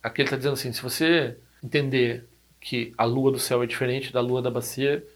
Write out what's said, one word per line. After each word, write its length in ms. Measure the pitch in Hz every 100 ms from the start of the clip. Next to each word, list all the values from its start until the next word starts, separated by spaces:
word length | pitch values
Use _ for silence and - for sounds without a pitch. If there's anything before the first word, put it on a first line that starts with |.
Aqui 200 | 113 -
ele 60 | 139
tá 80 | 131
dizendo 160 | 135
assim: 200 | 127 127
se 100 | 117
você 560 | 127 - 160 170 127 113 - _
entender 640 | 131 147 139 131 120 117 - _ _ _
que 320 | - 123 117 -
a 80 |
lua 280 | 113 127 135
do 60 | 127
céu 240 | - 123
é 40 | 120
diferente 460 | - 131 135 135
da 80 | 123
lua 220 | 120 127
da 80 | 131
bacia, 540 | 120 117 - 139 143 -